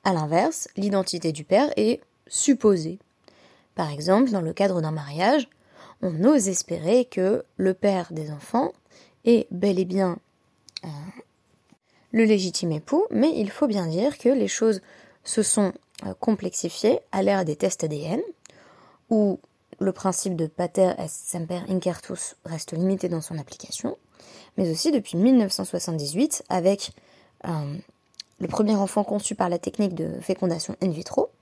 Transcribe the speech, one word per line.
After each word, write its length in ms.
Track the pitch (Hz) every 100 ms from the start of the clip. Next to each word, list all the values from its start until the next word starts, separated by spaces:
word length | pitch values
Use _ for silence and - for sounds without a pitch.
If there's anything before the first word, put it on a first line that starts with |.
À 100 | -
l'inverse, 560 | 175 151 165 277 - - -
l'identité 560 | 202 196 190 175 165
du 120 | 151
père 280 | 151 196 285 -
est 240 | 220 247 _ _ _
supposée. 720 | - - 262 214 185 160 185 _ _ _ _ _ _ _
Par 160 | - 156
exemple, 400 | 147 160 202 262
dans 120 | 202
le 100 | 160
cadre 300 | - 196 175
d'un 80 | 156
mariage, 580 | 156 143 151 196 294 240 _ _ - - -
on 220 | 185 156
ose 240 | 220 294 196
espérer 580 | 175 - 165 160 247 240
que 360 | - 185 226 - -
le 160 | 190
père 360 | 185 202 190 170
des 200 | 160 151
enfants 420 | 147 - 233 330 - _ - _ _
est 220 | - 233 -
bel 280 | 180 202 185
et 80 | 185
bien, 320 | 185 185 170 _ _ _ _ - -
euh, 40 | 175 147 170 247 - _ _ _ _ _ _ _ _
le 120 | 220
légitime 480 | 220 208 185 - 170
époux, 340 | 151 - 302 440
mais 220 | 220 294
il 160 | 311 202
faut 160 | - 285
bien 200 | 202 165
dire 320 | 165 262 -
que 100 | 233
les 200 | 269 208
choses 340 | - 226 196 - - - _
se 200 | - -
sont, 300 | 208 - 196 - _ -
euh, 80 | 196 185
complexifiées 800 | - 208 185 - 175 - 214 - _
à 120 | 196
l'ère 240 | 196 196 165
des 100 | 147
tests 280 | 190 -
A 40 | 160
D 140 | 147
N, 180 | 151 226 427 - - - - - - _ _
où 320 | 220 208 185 _ _ _ -
le 120 | 196
principe 440 | 185 190 180 196 170
de 100 | 160
pater 460 | - 175 - 185 -
est 100 | 156
semper 540 | - - 175 165 180 -
incertus 680 | 185 180 170 - 180 - -
reste 300 | - 160 -
limité 340 | 160 185 196 180
dans 140 | 165
son 160 | - 160
application, 580 | 139 - - - - - _ _ - - - -
mais 120 | 180
aussi 220 | 160 339
depuis 240 | 285 - 170
mille 220 | 226 262
neuf 140 | 196
cent 120 | -
soixante-dix-huit, 800 | 185 180 - 160 143 165 311 - -
avec, 420 | 185 175 202 - - _ _ _ _ -
euh, 320 | 160 143 160 - _ _ - - _
le 80 | 170
premier 260 | - 214
enfant 300 | 208 196 208
conçu 300 | 202 208 -
par 140 | 208 180
la 100 | 170
technique 360 | - - 202
de 260 | 165 165 -
fécondation 560 | - 180 185 165 - -
in 80 | 190
vitro 400 | 156 - - 453 _